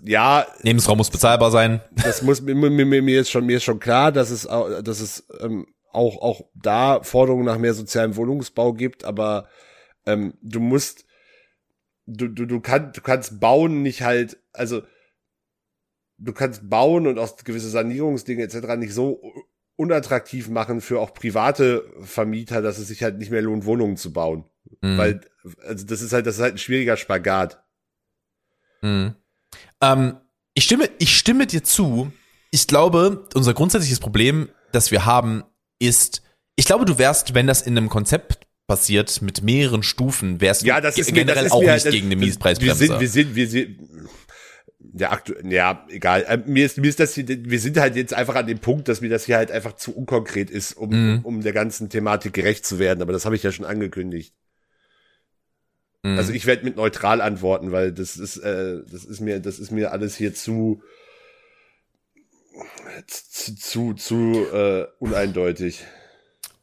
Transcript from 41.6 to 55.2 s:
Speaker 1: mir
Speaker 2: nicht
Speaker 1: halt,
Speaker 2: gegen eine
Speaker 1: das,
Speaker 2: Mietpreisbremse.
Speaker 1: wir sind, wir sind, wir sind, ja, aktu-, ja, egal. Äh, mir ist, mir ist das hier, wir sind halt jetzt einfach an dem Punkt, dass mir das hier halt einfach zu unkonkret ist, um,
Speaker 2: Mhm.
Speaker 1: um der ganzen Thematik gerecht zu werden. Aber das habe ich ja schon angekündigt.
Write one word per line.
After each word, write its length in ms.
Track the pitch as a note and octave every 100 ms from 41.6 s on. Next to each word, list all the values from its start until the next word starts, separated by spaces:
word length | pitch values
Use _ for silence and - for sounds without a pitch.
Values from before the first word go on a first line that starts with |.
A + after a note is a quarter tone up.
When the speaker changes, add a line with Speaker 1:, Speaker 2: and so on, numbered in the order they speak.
Speaker 1:
mir 100 | -
Speaker 2:
nicht 120 | D3+
Speaker 1:
halt, 100 | D3+
Speaker 2:
gegen 120 | A2+ G2
eine 80 | F#2+
Speaker 1:
das, 100 | G2
Speaker 2:
Mietpreisbremse. 540 | F#2+ F#2 F2 B2+ D3+
Speaker 1:
wir 80 | D3+
sind, 120 | E3
wir 80 | B2
sind, 260 | C3+ D3
wir 140 | A2+ A#2
sind, 600 | A#2+ G#2+ G2 C#2+ D#2+ D#2 - _ - - - _ _ A1+
ja, 180 | F2+ F#2+
aktu-, 320 | G#2+ - - F#2
ja, 380 | F2+ F2+ F#2 -
egal. 360 | F#2+ F#2 F#2
Äh, 140 | - A#2+
mir 220 | A#2+ C3+ C#3+
ist, 100 | -
mir 120 | C#3+
ist 120 | C#3+
das 140 | D3+
hier, 120 | - B2
wir 340 | C3 A#2 A#2+
sind 180 | A#2 D#3
halt 180 | C3+ A#2+
jetzt 160 | B2+
einfach 220 | - B2
an 120 | B2 A2+
dem 120 | A2+
Punkt, 300 | - D3 C3+
dass 120 | A2
mir 80 | A#2
das 160 | A2+
hier 140 | - A2+
halt 120 | A2
einfach 240 | A2 A#2 -
zu 200 | - -
unkonkret 540 | B2+ B2 A2+ G2+ G2
ist, 240 | G2+ - -
um, 140 | G#2+
Speaker 2:
Mhm. 300 | A2+ A2 A2+
Speaker 1:
um 180 | A#2 A2+
der 140 | G#2+
ganzen 340 | G#2 A2 - G#2
Thematik 460 | A2 G#2+ G#2 G#2
gerecht 320 | F#2+ F#2 G#2+ -
zu 120 | F#2
werden. 220 | F#2 F2+
Aber 120 | F2
das 120 | F#2+
habe 120 | G#2+ A2
ich 60 |
ja 100 | G2
schon 120 | F#2
angekündigt. 720 | F#2+ G#2+ G2 F#2+ F2+ E2+ D#2 _ _ _ _ _ _ _ _ _